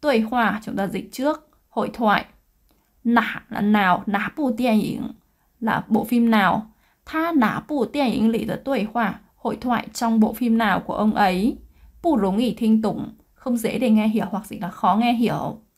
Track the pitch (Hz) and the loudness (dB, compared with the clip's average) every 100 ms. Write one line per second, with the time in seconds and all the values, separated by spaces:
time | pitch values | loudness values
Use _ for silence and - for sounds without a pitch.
0 | 302 247 220 247 220 208 - - 190 190 | 2 0 0 0 0 -2 -6 -6 -4 -6
1 | - - 269 302 _ _ _ - 214 214 | -10 -4 -4 -4 _ _ _ -6 -6 -2
2 | 226 196 - _ _ _ _ _ _ _ | 0 0 -2 _ _ _ _ _ _ _
3 | 233 240 220 - - - 202 214 190 180 | 0 2 0 -6 -10 -4 2 4 4 2
4 | 196 202 214 - 277 220 247 220 - - | 0 -4 -4 -4 -4 0 2 2 0 -4
5 | - - _ _ _ _ 220 - - 214 | -8 -12 _ _ _ _ -2 -2 0 0
6 | - 240 233 220 190 220 220 _ _ _ | 2 2 4 4 4 0 -4 _ _ _
7 | - 320 330 330 214 - - 294 226 294 | -10 -4 0 2 2 0 -4 -4 -2 0
8 | 269 220 220 226 226 262 - 269 208 233 | 0 2 2 0 -2 -6 -4 -4 -2 -2
9 | 214 - _ _ 240 220 254 233 - - | -4 -6 _ _ -8 -6 -4 -4 -4 -4
10 | 233 226 214 226 247 226 220 185 - - | 0 4 2 2 0 2 2 0 -2 -2
11 | 214 208 202 185 214 - - _ - _ | 0 2 2 2 -2 -4 -12 _ -20 _
12 | 339 277 196 196 247 - 226 220 214 - | 0 2 2 0 -2 0 2 4 2 -4
13 | - - _ _ - 240 220 - 240 214 | -8 -12 _ _ -4 -2 -2 0 4 4
14 | 214 214 190 208 - - 175 - 196 196 | 4 0 -2 -6 -8 -10 -10 -2 0 2
15 | 240 233 233 151 - - _ | 2 2 0 0 -4 -8 _